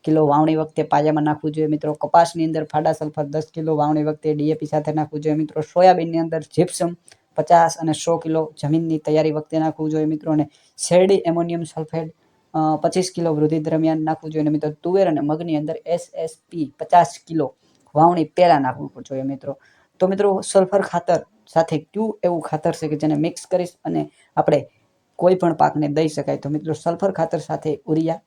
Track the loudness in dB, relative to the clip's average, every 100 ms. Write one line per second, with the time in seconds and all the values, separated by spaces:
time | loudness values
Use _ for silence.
0 | 2 2 4 4 2 0 -2 -4 0 2
1 | 2 2 0 -2 -4 -2 -2 -2 -4 -4
2 | 2 2 2 0 -2 -2 -4 -2 -2 -2
3 | -6 -6 -6 -6 -8 -6 -2 0 0 0
4 | 0 -2 -4 -2 -2 -2 -2 -4 -2 -4
5 | -4 -4 -2 -2 -2 -6 -4 4 6 4
6 | 0 -2 -2 -4 -4 -2 -2 -2 -6 -6
7 | _ _ _ -6 4 6 6 0 -4 -2
8 | -2 -2 0 -2 -2 -6 -2 0 0 -2
9 | 2 2 2 -2 -4 -2 -2 -2 -4 -2
10 | -2 -2 -2 0 -2 _ _ -12 2 4
11 | 6 4 2 -2 -2 -4 -6 -10 -8 -8
12 | -8 _ _ _ _ -2 0 0 0 0
13 | -4 -2 -2 2 2 0 -2 0 0 0
14 | -2 -4 -6 -2 0 0 -4 -6 -2 2
15 | 2 2 -2 -2 -2 -4 -4 -8 -4 -6
16 | -6 -8 -8 -10 _ -8 -8 _ 4 4
17 | 4 -2 -6 -2 -2 _ _ _ _ 4
18 | 4 4 0 4 6 6 2 -4 -12 -14
19 | -10 -6 -6 -6 -10 -12 _ _ _ _
20 | 0 2 2 0 2 2 4 2 0 -4
21 | 0 0 -2 _ _ 0 0 -2 -4 -6
22 | -4 -2 -2 -2 -4 -4 -2 -4 -6 -2
23 | 0 0 0 -4 -4 -4 -4 _ -4 -4
24 | -4 _ _ -2 2 0 -2 _ _ _
25 | _ 0 2 4 0 2 0 0 -2 0
26 | -2 -2 -4 -6 -4 -6 -4 -4 -4 -2
27 | -2 -2 -4 -4 -6 -6 -4 -6 -2 -2
28 | 0 -4